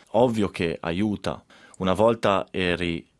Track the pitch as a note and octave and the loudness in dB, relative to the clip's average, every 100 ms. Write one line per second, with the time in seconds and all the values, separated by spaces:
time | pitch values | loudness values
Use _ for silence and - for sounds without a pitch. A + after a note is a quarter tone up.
0 | _ G#2+ B2 A2 G2 - E2+ - E2+ F2 | _ 2 2 2 -2 -2 -4 -4 -4 -2
1 | G#2+ G2+ - B1 - - - - F#2 F#2+ | -2 -4 -6 -8 -14 -20 -20 -4 -2 2
2 | A2 A#2 A2+ F#2+ - - F#2 E2+ F2 E2 | 2 2 2 0 -2 -4 -2 0 -2 -6
3 | - | -10